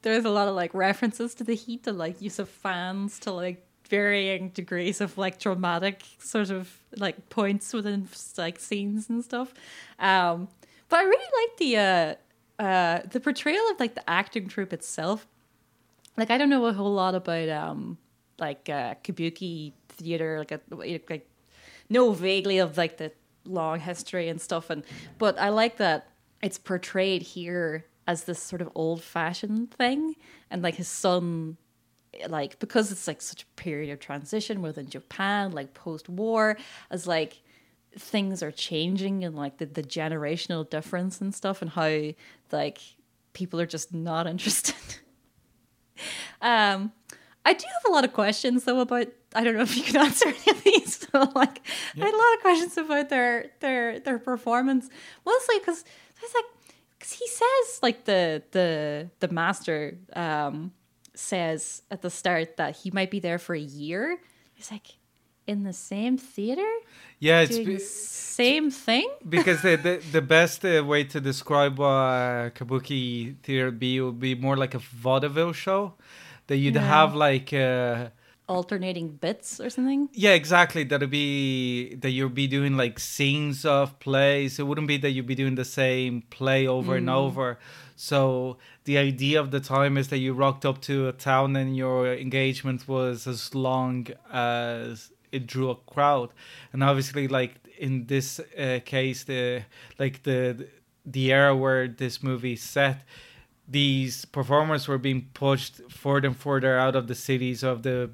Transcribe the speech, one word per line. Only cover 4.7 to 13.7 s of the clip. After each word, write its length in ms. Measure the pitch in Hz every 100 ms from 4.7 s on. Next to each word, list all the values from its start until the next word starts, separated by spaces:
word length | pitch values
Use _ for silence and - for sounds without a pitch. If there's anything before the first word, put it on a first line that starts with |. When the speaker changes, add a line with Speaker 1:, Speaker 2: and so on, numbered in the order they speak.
| 175 175 196
Speaker 1:
of, 160 | 202 -
like, 220 | 190 180
dramatic 640 | 208 185 180 170 196 196 - _
sort 300 | - 220 196
of, 220 | 185 180 - _ -
like, 340 | 196 - -
points 440 | - 202 202 -
within, 340 | 226 208 202 190 - - -
like, 220 | 170 175
scenes 500 | - 208 202 214 214
and 140 | 233
stuff. 300 | 233 240 254 - - - - -
Um, 480 | 190 190 175 170 185 _ - _ _
but 120 | 330
I 40 |
really 460 | 381 466 762 523 466
like 80 | 466
the, 200 | 311 220
uh, 380 | 196 180 156 - _ _ _ -
uh, 380 | 202 185 175 170 190
the 100 | 254
portrayal 500 | 294 277 302 370
of, 100 | 453